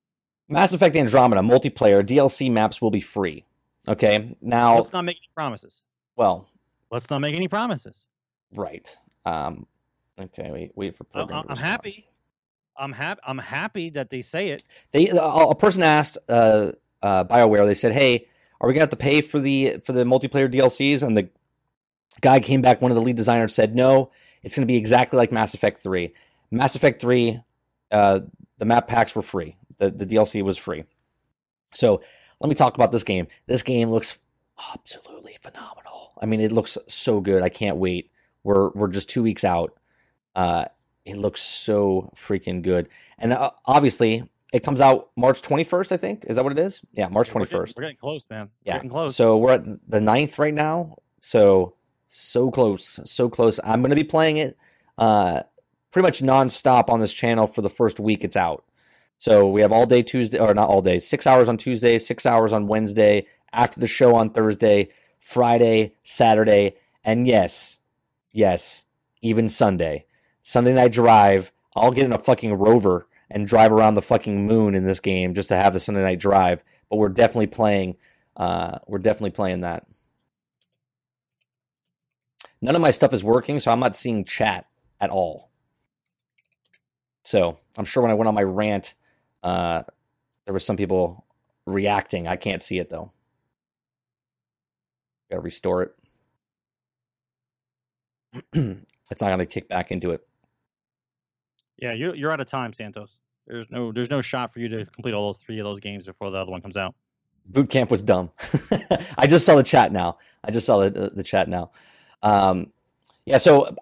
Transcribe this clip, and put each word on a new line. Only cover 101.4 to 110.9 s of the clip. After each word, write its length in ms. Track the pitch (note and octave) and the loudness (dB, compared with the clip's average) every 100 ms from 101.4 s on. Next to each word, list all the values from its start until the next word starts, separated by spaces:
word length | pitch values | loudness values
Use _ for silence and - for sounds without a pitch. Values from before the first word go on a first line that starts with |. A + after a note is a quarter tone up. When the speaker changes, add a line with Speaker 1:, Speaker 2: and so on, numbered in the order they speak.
| _ _ _ _ | _ _ _ _
Speaker 2:
Yeah, 160 | B2 | -12
you, 220 | A#2 E3 | -10 -10
you're 180 | D#3 D3 | -8 -6
out 80 | D#3 | -6
of 60 | C3 | -8
time, 260 | C3+ A#2 | -10 -10
Santos. 460 | G#2+ G#2+ G#2 G#2 _ _ _ - | -12 -18 -18 -20 _ _ _ -18
There's 240 | A#2 A2 | -16 -14
no, 220 | B2 A#2 | -10 -10
there's 160 | A2 A#2+ | -8 -6
no 140 | C#3+ | -6
shot 280 | A#2 C3 A#2+ | -6 -8 -8
for 100 | A#2 | -10
you 80 | A#2 | -10
to 160 | A2 G#2 | -10 -12
complete 260 | - B2 | -12 -8
all 140 | G#2 G#2 | -6 -6
those 140 | G2 | -8
three 160 | - A2 | -12 -12
of 60 | |
those 140 | G#2 G2+ | -10 -12
games 280 | G2+ G2+ F#2 | -12 -14 -16
before 240 | - G2 | -14 -10
the 80 | F#2+ | -10
other 120 | F#2 | -10
one 120 | F2+ | -12
comes 160 | G2 F#2+ | -12 -10
out. 160 | F#2 - _ _ _ _ | -10 -12 _ _ _ _
Speaker 1:
Boot 240 | - F#2 C3 | -6 -4 0
camp 220 | C3 A#2+ | 0 0
was 120 | G#2+ | 0
dumb. 280 | G#2 F#2 F2 - - D3+ - | 2 0 0 -12 -6 -6 -2
<laughs> 440 | - - F3+ - - | -4 -2 -6 -6 -2
I 80 | C#3 | 4
just 180 | D#3+ | 6
saw 120 | - D3 | 6 6
the 60 | |
chat 300 | B2+ C#3 G#2 | 6 4 2
now. 240 | F#2+ E2+ - _ _ | 0 -4 -6 _ _
I 80 | - | -8
just 140 | A2+ | -4
saw 140 | - G#2 | 0 2
the, 100 | G2 | 2